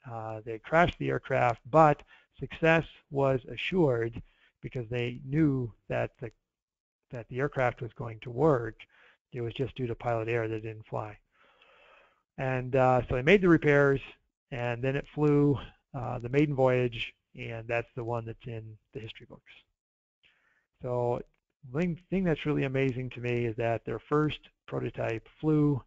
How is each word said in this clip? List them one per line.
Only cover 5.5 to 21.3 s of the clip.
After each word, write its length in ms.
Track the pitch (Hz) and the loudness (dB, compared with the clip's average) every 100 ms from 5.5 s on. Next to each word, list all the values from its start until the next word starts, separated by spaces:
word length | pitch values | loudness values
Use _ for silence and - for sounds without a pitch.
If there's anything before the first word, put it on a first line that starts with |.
| 135 117 - _ | 2 -4 -10 _
that 220 | 127 117 _ | -4 -4 _
the, 100 | 113 _ _ _ _ _ _ _ _ | -16 _ _ _ _ _ _ _ _
that 160 | 123 110 | -14 -10
the 100 | 123 | -6
aircraft 420 | 139 139 123 - | -4 0 -2 -2
was 120 | 117 | -12
going 260 | - 117 113 | -10 -12 -12
to 100 | 123 | -10
work. 460 | 117 156 127 113 110 - _ _ _ _ | 0 2 2 -2 -12 -20 _ _ _ _
It 80 | 127 | -8
was 140 | 117 | -8
just 220 | 110 120 - | -4 -6 -4
due 100 | 123 | -8
to 80 | |
pilot 340 | 110 123 117 113 | -6 -4 -4 -2
error 180 | 117 110 | -2 -2
that 100 | 110 | -6
it 40 | |
didn't 260 | 110 110 - | -8 -14 -10
fly. 300 | 123 107 104 _ _ _ _ _ _ _ - _ _ _ - | -8 -8 -16 _ _ _ _ _ _ _ -20 _ _ _ -6
And, 380 | 135 127 127 131 | -4 -2 0 2
uh, 260 | 127 127 123 | 4 4 0
so 60 | |
they 80 | 131 | 0
made 180 | 135 202 | 4 6
the 80 | 180 | 6
repairs, 520 | 160 151 143 143 135 - - _ _ _ | 4 6 6 4 2 -4 -20 _ _ _
and 320 | 127 120 117 | -6 -4 -2
then 140 | 131 139 | -2 -4
it 100 | - | -8
flew, 440 | - 151 147 143 123 - _ _ | 0 4 6 4 2 -4 _ _
uh, 240 | 135 120 123 | -10 -6 -6
the 100 | 120 | 0
maiden 260 | 139 151 | 2 2
voyage, 600 | 135 131 127 123 113 - _ _ - | 4 4 4 0 -4 -10 _ _ -14
and 280 | 120 113 113 | -12 -10 -4
that's 200 | 117 117 | -4 -4
the 100 | - | -8
one 220 | 117 120 113 | -4 -4 -6
that's 200 | 113 123 | -12 -12
in 300 | 113 110 107 _ | -12 -14 -20 _
the 80 | 107 | -14
history 260 | 107 - 120 | -14 -16 -20
books. 240 | 110 _ - _ _ _ _ _ _ _ _ _ _ _ _ | -20 _ -20 _ _ _ _ _ _ _ _ _ _ _ _
So 380 | 127 123 120 123 - | -6 -2 0 -2 -6